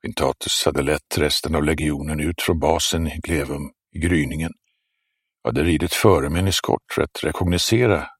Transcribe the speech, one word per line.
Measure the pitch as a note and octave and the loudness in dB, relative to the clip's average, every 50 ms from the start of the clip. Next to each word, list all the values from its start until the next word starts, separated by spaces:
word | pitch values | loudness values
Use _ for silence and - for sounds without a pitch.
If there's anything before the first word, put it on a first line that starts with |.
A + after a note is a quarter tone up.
Quintatus | - D#2 - - C#2 C2+ C2 _ - - - - - | -10 -8 -2 0 0 0 0 _ -4 -4 -4 0 0
hade | - C2+ D2 | 0 0 2
lett | C#2 C#2+ D2+ D2 _ _ - | 0 0 0 -2 _ _ -2
resten | - D2+ D2 - - - D2+ D#2 | 0 0 2 0 -2 -2 0 0
av | D2+ D2 | 0 2
legionen | D2+ D#2+ D2+ D#2 D2+ D2 C#2 C#2+ D2+ D2+ D2+ | 0 0 0 0 -2 -2 -2 -4 -4 -4 -2
ut | D2+ E2 E2+ - | -2 -4 -4 -4
från | - - F2+ D#2 | -2 -2 0 2
basen | D2 D2+ E2 E2 - - - E2 D#2+ | 2 2 2 2 0 -2 -2 -2 -2
i | D#2 C#2+ D#2 - | -2 -4 -6 -6
Glevum | - E2 D#2 C#2+ C2+ D2 D2 D2 C#2 _ _ _ _ _ | -4 -2 -2 -2 -4 -6 -8 -8 -10 _ _ _ _ _
i | F#2+ | -4
gryningen | - F2 F2+ D#2+ C#2+ C2 D#2+ D#2 D#2+ E2 - _ _ _ _ _ _ _ _ _ _ _ _ _ _ _ _ _ _ | 0 2 2 2 2 0 -2 -4 -6 -6 -8 _ _ _ _ _ _ _ _ _ _ _ _ _ _ _ _ _ _
och | B1 | -2
hade | A#1+ - D#2 | 0 2 2
ridit | F2 E2 D2 - A2+ - | 2 2 2 0 -2 -2
före | - - G#2+ F#2 D#2+ C2+ D2 | 4 6 6 6 6 4 0
med | D2+ E2+ | 0 0
en | F#2+ | 0
eskort | G2 F2 - - - - - _ _ - | 0 0 -2 0 0 -2 -2 _ _ -2
för | - | -2
att | D2+ - _ - - | -2 -2 _ -4 -4
rekognosera | - - - F2+ F2+ F2+ F2 - - A2 A#2 B2 A2 G2 D2+ D2+ - - | -4 -2 0 0 0 0 0 0 2 2 2 4 2 2 0 -2 -8 -14